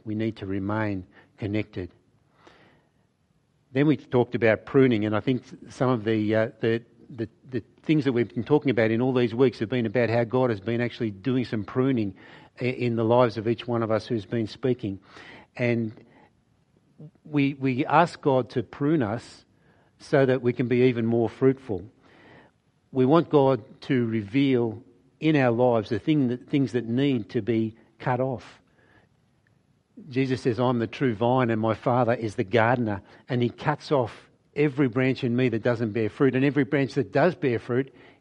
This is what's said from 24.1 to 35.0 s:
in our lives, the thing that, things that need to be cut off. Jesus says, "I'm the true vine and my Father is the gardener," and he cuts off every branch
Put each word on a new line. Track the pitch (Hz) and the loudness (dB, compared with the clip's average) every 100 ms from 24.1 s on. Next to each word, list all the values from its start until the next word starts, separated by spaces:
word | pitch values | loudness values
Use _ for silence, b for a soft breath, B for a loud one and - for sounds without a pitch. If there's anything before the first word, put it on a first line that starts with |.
| 110 101 127 139 127 117 104 - _ _ _ 156 | -2 -2 0 2 2 0 -4 -14 _ _ _ 0
in | 151 | 2
our | 127 | 2
lives, | 117 127 117 101 | 4 4 2 0
the | 107 | -4
thing | - 151 127 | 0 0 0
that, | 123 - | -2 -2
things | 147 127 | -2 0
that | 120 117 | -2 -2
need | 120 143 127 104 | -2 0 -2 -4
to | 131 | -4
be | 107 113 110 b b - | -2 -2 -2 b b -10
cut | - 123 | -4 -2
off. | 131 117 - - _ b b b b _ _ _ _ _ _ _ _ - 190 | -2 -6 -12 -20 _ b b b b _ _ _ _ _ _ _ _ -20 -8
Jesus | 127 135 127 | -4 -2 -2
says, | 135 113 | -2 0
"I'm | 123 123 | 0 0
the | 113 - | -2 -2
true | 135 104 | -2 0
vine | 120 131 120 | 0 2 0
and | 113 | 0
my | 110 | -2
Father | 107 - 123 117 | -2 0 0 0
is | 120 110 101 | 0 -4 -6
the | |
gardener," | 98 113 110 123 113 101 B B - | -2 2 2 2 -2 -6 B B -6
and | 123 | -2
he | 120 | -2
cuts | - 151 147 - | -2 -4 -4 -2
off | 147 110 - - _ _ - | 0 0 -6 -20 _ _ -2
every | 151 131 135 | -2 0 0
branch | 123 | 2